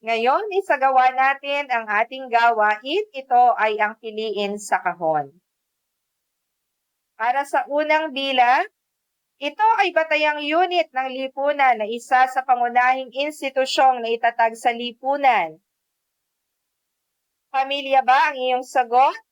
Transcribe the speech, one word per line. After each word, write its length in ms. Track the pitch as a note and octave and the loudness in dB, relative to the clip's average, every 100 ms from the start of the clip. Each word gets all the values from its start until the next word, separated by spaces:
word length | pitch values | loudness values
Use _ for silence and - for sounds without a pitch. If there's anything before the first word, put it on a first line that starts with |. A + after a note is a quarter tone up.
Ngayon, 480 | A3 A3+ A#3 D4+ G#4+ F#4+ | -4 0 2 0 0 -4
isagawa 580 | G4 C#4+ C4+ C4 B3+ | 0 0 4 4 4
natin 560 | B3+ C4+ C#4 C#4+ C#4+ C#4+ | 2 0 0 -4 -6 -2
ang 160 | A#3+ A3 | -6 -2
ating 460 | G#3 A#3 C4 C4 | -2 -2 -6 -2
gawain. 720 | A#3 A#3 A3+ G#3 G#3+ C4 E4+ G#4+ | 2 2 2 2 0 -4 -4 -4
Ito 400 | C4+ C4 B3 B3 G#3 | -10 0 4 4 2
ay 180 | G#3+ G#3+ | 0 0
ang 220 | G#3+ A3 | -4 -4
piliin 560 | A3+ G#3+ A3 G3 G3+ G#3 | -12 -8 -6 -4 -4 -6
sa 240 | G#3 F#3 | -4 -4
kahon. 480 | F#3 F3 E3 D3+ C#3 E3 _ _ _ _ _ _ _ _ _ _ _ _ _ _ _ _ _ _ | -2 -4 -2 -2 -4 _ _ _ _ _ _ _ _ _ _ _ _ _ _ _ _ _ _ _
Para 260 | A3+ C#4 C#4 | -2 -2 -2
sa 220 | D4 B3 | -4 -2
unang 400 | C#4+ D4+ D#4 D#4+ | -4 0 0 0
bilang, 560 | C4 C4+ C4 A#3+ C4+ G4 _ _ _ _ _ _ _ | -6 -2 2 2 2 -2 _ _ _ _ _ _ _
ito 300 | C#4+ D4 G#4+ A4 | -10 0 0 2
ay 160 | G4 | 0
batayang 480 | D#4 D#4+ D4+ D4+ D4 | 0 0 0 0 -2
unit 480 | D4 D#4 F#4 F4 D#4+ | -2 0 2 0 -2
ng 180 | B3+ C4 | -4 -6
lipunan 640 | C4 C4+ C4+ C#4 D4 C4+ A3+ | -6 -8 -4 -2 2 2 2
na 80 | G#3+ | -2
isa 400 | A#3 - B3+ B3+ | -8 0 2 2
sa 160 | C4 | 0
pangunahing 720 | B3+ B3 A#3+ A#3+ B3 C4 C4 | 0 0 2 2 0 0 -4
institusyong 880 | B3+ D4 D4+ C#4 C4+ C4 - C4+ B3+ | -6 -6 -4 -6 -2 -2 4 2 2
naitatag 560 | A#3 A#3 A#3 A#3 A3+ A3+ | -2 -2 -2 0 -2 0
sa 160 | B3 | -4
lipunan. 880 | A#3 A#3+ A#3 C4 C#4+ C#4 A3 E3 D#3+ _ _ _ _ _ _ _ _ _ _ _ _ _ _ _ _ _ _ _ | -2 -8 -8 -4 0 2 2 -2 -8 _ _ _ _ _ _ _ _ _ _ _ _ _ _ _ _ _ _ _
Pamilya 480 | C4 C4+ C#4 C4+ C4 | -4 -2 -4 0 2
ba 320 | B3 C4 D#4 | 4 4 4
ang 80 | C4+ | 0
iyong 240 | B3+ B3+ C4 | -2 -2 -2
sagot? 480 | C4+ A#3+ A#3+ C#4 - _ | -2 2 4 2 0 _